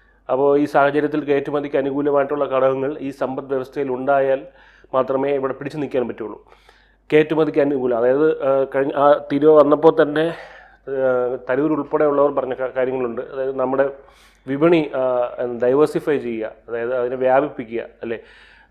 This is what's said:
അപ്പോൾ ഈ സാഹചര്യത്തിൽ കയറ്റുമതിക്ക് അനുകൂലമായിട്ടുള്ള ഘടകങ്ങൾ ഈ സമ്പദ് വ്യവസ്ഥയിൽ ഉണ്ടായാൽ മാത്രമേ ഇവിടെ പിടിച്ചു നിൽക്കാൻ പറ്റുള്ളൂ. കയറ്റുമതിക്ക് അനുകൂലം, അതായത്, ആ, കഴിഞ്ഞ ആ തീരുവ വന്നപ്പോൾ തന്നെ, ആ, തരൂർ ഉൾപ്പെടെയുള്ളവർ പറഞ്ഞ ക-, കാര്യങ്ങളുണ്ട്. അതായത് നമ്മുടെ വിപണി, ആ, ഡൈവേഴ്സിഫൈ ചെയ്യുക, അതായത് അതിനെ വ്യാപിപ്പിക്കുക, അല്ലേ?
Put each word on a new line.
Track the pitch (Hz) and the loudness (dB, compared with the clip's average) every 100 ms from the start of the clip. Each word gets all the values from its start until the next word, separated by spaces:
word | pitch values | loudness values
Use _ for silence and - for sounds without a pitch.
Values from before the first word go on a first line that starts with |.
| _ _ - | _ _ -4
അപ്പോൾ | 131 143 143 | 0 4 4
ഈ | 147 | 2
സാഹചര്യത്തിൽ | 147 143 147 147 151 | 2 2 2 -2 -2
കയറ്റുമതിക്ക് | 143 139 143 143 143 143 | 0 -2 0 -6 -2 -2
അനുകൂലമായിട്ടുള്ള | 139 139 143 143 139 147 131 | -2 -2 0 0 0 -2 -2
ഘടകങ്ങൾ | 131 135 135 135 151 135 | 2 0 0 -4 -6 -10
ഈ | |
സമ്പദ് | - 131 135 135 | -6 -6 -6 -6
വ്യവസ്ഥയിൽ | 135 127 147 135 | -6 -6 -6 -6
ഉണ്ടായാൽ | 127 131 139 135 135 - _ - _ _ | -4 0 2 2 0 -4 _ -20 _ _
മാത്രമേ | 131 123 135 139 | -2 0 0 0
ഇവിടെ | 139 131 | -2 -2
പിടിച്ചു | 131 143 151 | -6 -8 -6
നിൽക്കാൻ | 131 131 117 | -4 -2 -4
പറ്റുള്ളൂ. | - 107 107 _ _ _ _ _ _ - | -6 -10 -14 _ _ _ _ _ _ 0
കയറ്റുമതിക്ക് | 151 156 160 151 147 143 | 2 2 2 0 2 0
അനുകൂലം, | 139 123 117 | 0 0 2
അതായത്, | 123 139 156 156 139 | 2 4 2 0 0
ആ, | 135 135 | 0 0
കഴിഞ്ഞ | 139 139 139 | -2 -2 2
ആ | 143 143 - | 4 4 2
തീരുവ | 139 151 151 | 2 6 6
വന്നപ്പോൾ | 143 147 160 156 | 6 6 4 4
തന്നെ, | 151 151 165 160 - - - _ - | 0 0 -2 -4 -16 -20 -20 _ -10
ആ, | 135 131 127 123 127 - | -2 0 0 -2 -4 -4
തരൂർ | 131 151 147 | -2 0 -2
ഉൾപ്പെടെയുള്ളവർ | 135 156 151 143 143 139 | -2 0 2 4 2 2
പറഞ്ഞ | 127 127 | -4 -4
ക-, | 127 127 | -6 -2
കാര്യങ്ങളുണ്ട്. | 127 131 123 117 - | -2 -2 -4 -6 -10
അതായത് | 135 131 131 | -6 -6 -2
നമ്മുടെ | 131 135 139 - - _ _ _ 135 | -2 0 0 -2 -20 _ _ _ -8
വിപണി, | 139 165 170 151 135 | 0 4 4 2 -2
ആ, | 127 123 123 - 123 120 | -2 0 -2 -4 -6 -2
ഡൈവേഴ്സിഫൈ | 123 139 147 165 160 139 | 0 2 2 0 -2 -2
ചെയ്യുക, | 120 113 107 - - | -2 -6 -8 -12 -10
അതായത് | 117 117 | -8 -4
അതിനെ | 127 123 127 | -4 -4 -2
വ്യാപിപ്പിക്കുക, | 127 131 147 - 113 113 - - | 2 2 2 -6 -8 -8 -8 -12
അല്ലേ? | 117 110 - - - _ _ | -10 -10 -12 -20 -20 _ _